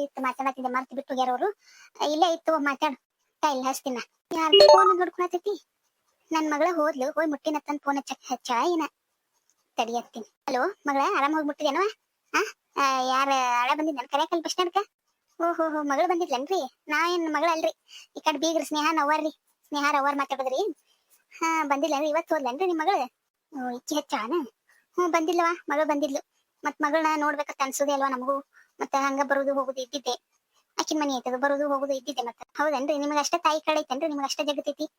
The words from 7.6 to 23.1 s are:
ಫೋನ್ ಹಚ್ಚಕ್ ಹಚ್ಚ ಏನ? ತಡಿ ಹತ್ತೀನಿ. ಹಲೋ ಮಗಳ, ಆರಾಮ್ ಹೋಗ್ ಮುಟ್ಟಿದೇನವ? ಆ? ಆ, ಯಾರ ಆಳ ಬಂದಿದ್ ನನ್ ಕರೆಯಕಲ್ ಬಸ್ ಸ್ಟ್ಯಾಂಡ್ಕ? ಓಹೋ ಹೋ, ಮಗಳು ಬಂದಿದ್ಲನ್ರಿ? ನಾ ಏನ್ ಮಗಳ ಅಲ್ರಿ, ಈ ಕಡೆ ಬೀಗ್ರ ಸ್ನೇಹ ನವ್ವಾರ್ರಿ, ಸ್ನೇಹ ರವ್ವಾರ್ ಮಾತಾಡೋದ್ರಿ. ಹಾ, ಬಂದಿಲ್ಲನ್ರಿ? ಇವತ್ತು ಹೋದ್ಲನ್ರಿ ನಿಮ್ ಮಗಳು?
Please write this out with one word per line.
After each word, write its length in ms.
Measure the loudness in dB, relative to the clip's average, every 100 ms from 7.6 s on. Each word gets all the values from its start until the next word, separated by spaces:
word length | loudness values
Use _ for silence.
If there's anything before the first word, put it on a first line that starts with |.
| -4 -4
ಫೋನ್ 160 | -2 -2
ಹಚ್ಚಕ್ 340 | -4 -10 -8
ಹಚ್ಚ 200 | -8 -2 0 2
ಏನ? 120 | 0 -2 -8 _ _ _ _ _ _ _ -6
ತಡಿ 200 | -4 -4
ಹತ್ತೀನಿ. 280 | -8 -12 -16 _ -4
ಹಲೋ 180 | 0 -2 -2 -2
ಮಗಳ, 140 | 0 2 2
ಆರಾಮ್ 180 | 2 0
ಹೋಗ್ 120 | -2
ಮುಟ್ಟಿದೇನವ? 360 | -2 -2 0 -2 -4 _ _ _
ಆ? 80 | -2 -2 -6 _ -2
ಆ, 240 | 0 2
ಯಾರ 280 | 0 0 2 2 2 2
ಆಳ 120 | 2 0
ಬಂದಿದ್ 200 | -2 -4
ನನ್ 120 | -2
ಕರೆಯಕಲ್ 340 | -2 0 -2
ಬಸ್ 100 | -2
ಸ್ಟ್ಯಾಂಡ್ಕ? 260 | -2 0 0 -4 _ _ _ _ -4
ಓಹೋ 280 | -2 0 -2
ಹೋ, 140 | -2
ಮಗಳು 240 | -2 0 2
ಬಂದಿದ್ಲನ್ರಿ? 760 | 0 -2 -4 -2 -2 -2 -8 -4
ನಾ 220 | 0 2
ಏನ್ 240 | 0 0
ಮಗಳ 160 | 0 0
ಅಲ್ರಿ, 180 | 2 -2 -4 _ -20 -20 -4
ಈ 20 |
ಕಡೆ 180 | -2 0
ಬೀಗ್ರ 240 | 0 0
ಸ್ನೇಹ 240 | -2 -2 0
ನವ್ವಾರ್ರಿ, 380 | 2 2 2 -2 -8 _ _ _
ಸ್ನೇಹ 180 | -2 0
ರವ್ವಾರ್ 240 | 2 2 0
ಮಾತಾಡೋದ್ರಿ. 580 | -2 -2 -2 0 -2 -4 _ _ _ _ _
ಹಾ, 300 | -4 0 0
ಬಂದಿಲ್ಲನ್ರಿ? 460 | 0 0 0 0 0
ಇವತ್ತು 260 | 0 0 -2
ಹೋದ್ಲನ್ರಿ 320 | -2 -2 0
ನಿಮ್ 100 | 0
ಮಗಳು? 280 | 0 0 -2